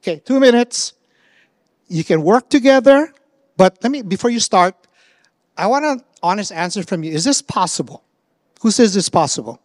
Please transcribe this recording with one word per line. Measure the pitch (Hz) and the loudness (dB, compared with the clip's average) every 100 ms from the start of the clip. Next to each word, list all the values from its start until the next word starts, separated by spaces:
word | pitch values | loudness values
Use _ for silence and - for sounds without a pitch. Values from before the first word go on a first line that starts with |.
Okay, | - 156 | -8 -10
two | - 269 | -2 2
minutes. | 269 240 240 - - _ _ _ _ _ _ _ _ _ _ | 4 4 0 -6 -10 _ _ _ _ _ _ _ _ _ _
You | 165 | -8
can | 156 160 | -2 0
work | 156 233 - | 2 2 2
together, | 285 254 269 247 277 311 _ _ _ _ - | 0 4 4 6 4 2 _ _ _ _ 2
but | 190 _ | 2 _
let | 240 | -6
me, | 285 | -6
before | 208 185 240 | -6 -4 -2
you | 233 | -2
start, | - 196 180 185 _ _ _ _ _ _ _ - | -2 2 0 -2 _ _ _ _ _ _ _ -6
I | 180 | -2
want | 269 | -2
an | 302 262 _ _ | -2 -6 _ _
honest | 170 196 202 | -4 -4 -6
answer | 170 175 202 | -6 -6 -6
from | 170 180 | -8 -8
you. | 160 | -6
Is | 156 | -4
this | 190 285 | -2 -4
possible? | - - 180 - 131 - _ _ _ _ _ _ | -4 -4 -4 -4 -10 -12 _ _ _ _ _ _
Who | 226 | -2
says | 208 226 190 | 2 2 2
it's | 170 | -2
possible? | 185 151 - 113 117 | 0 0 -4 -10 -18